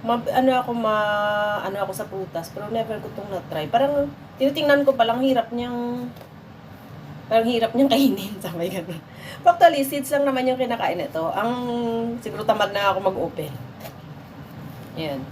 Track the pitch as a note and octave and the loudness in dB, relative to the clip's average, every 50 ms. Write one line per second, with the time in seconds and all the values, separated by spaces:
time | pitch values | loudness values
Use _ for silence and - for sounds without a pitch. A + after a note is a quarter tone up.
0 | - A3+ A#3 A#3+ - - - B3+ B3+ C4 B3+ B3+ B3 B3 A#3+ A#3 A3+ A3 G#3+ G#3+ | 0 0 -2 0 0 2 2 4 4 6 4 4 0 0 -2 0 2 2 2 2
1 | G#3 G#3 G#3 G#3 G#3 G#3 G#3 G#3 G#3 G#3 G#3 G#3 - F#3+ G3 G3+ G3 G3 F#3+ - | 2 2 2 2 2 0 2 2 0 0 0 -2 -4 -4 -2 -2 -4 -4 -4 -8
2 | G3+ - F#3 F#3+ F#3+ F#3 - E3+ E3 - - G3+ G#3 G#3 A3+ A3+ A3 A3 A3 G#3 | -8 -6 -6 -8 -8 -4 -6 -8 -8 -6 -10 -10 -6 -4 -2 -4 -2 -2 -6 -8
3 | - - - - G3 G3+ F#3+ F3 - - D#3+ D#3 D#3 D#3 - A#3 C4+ C#4 D4 C#4+ | -8 -10 -10 -10 -8 -6 -8 -8 -6 -6 -6 -6 -4 2 2 4 4 4 2 2
4 | C#4+ C#4+ - - - - - - C4 C#4+ C#4 D#4 D4+ C#4+ C#4+ C#4+ C#4 C#4 - - | 0 -2 -4 -14 -18 -20 -4 0 0 2 2 2 4 4 4 6 6 2 4 4
5 | A3+ A3+ A#3 B3 C4 C4+ C4 A#3+ A3+ - A#3+ A#3+ A#3+ B3 A#3+ A#3+ A#3+ A#3+ A#3+ B3 | 2 2 2 2 2 4 2 2 0 -2 -4 -6 -4 -4 -4 -4 -4 -4 -6 -6
6 | B3 A#3+ A#3+ - - - - - - - - - - - - - - - - - | -8 -10 -12 -14 -18 -18 -20 -20 -20 -20 -20 -20 -18 -20 -20 -20 -18 -18 -18 -16
7 | - - - - - - A3 A3+ A3+ A#3+ B3 A3+ A3+ A3+ - B3 C#4 C4+ A#3 - | -16 -14 -16 -16 -4 2 2 4 4 4 2 2 0 2 4 4 6 6 6 6
8 | C#4 - F#3+ G3+ F#3+ - - - - F3 E3 E3 E3+ F#3+ G3 F#3 D#3+ F3 E3+ E3 | 6 4 4 2 -4 -8 -8 -8 -8 -8 -6 -4 -4 -2 -4 -4 -6 -6 -10 -10
9 | - - - - - - - - - F4+ F4 - F4 E4 D4+ C#4 C#4 C4+ D4 C#4+ | -12 -16 -18 -16 -14 -14 -14 4 4 4 8 8 8 8 8 6 0 0 -2 -4
10 | C4 - D4 C#4+ C#4+ C#4 C4 B3+ B3+ B3+ B3+ B3+ C4 A#3 A#3 A3 G3 - E3+ F3 | -2 0 2 2 2 2 2 2 2 2 2 2 0 0 0 -2 0 -2 -2 -2
11 | D3+ C#3 - D#3+ E3 E3 - F#3+ G#3+ A#3 B3 B3 B3 B3 A#3+ A#3+ A#3+ A#3 A3+ A3+ | -4 -4 -4 -2 -2 0 0 0 0 0 0 -2 -2 -2 -2 -2 -2 0 -2 -2
12 | A#3 A#3 A#3 A#3+ - A3 G#3 G#3 G#3+ - G#3+ G#3+ G#3 G3+ G3+ G3+ G3+ G3 F#3+ F#3+ | -2 -4 -4 -6 -8 -8 -8 -2 0 0 2 2 2 0 0 2 2 2 2 4
13 | G3 F#3+ - - F3+ E3 - - D3+ D3 C3 - - - - - - - - - | 0 0 0 0 -4 -4 -4 -6 -8 -8 -8 -12 -14 -14 -16 -14 -14 -14 -14 -16
14 | - - - - - - - - - - - - - - - - - - - D#3+ | -16 -16 -16 -16 -18 -18 -16 -16 -16 -16 -14 -14 -14 -14 -14 -14 -16 -12 -8 -6
15 | D#3+ D3+ C#3 C3 C3 - | -6 -4 -4 -6 -8 -10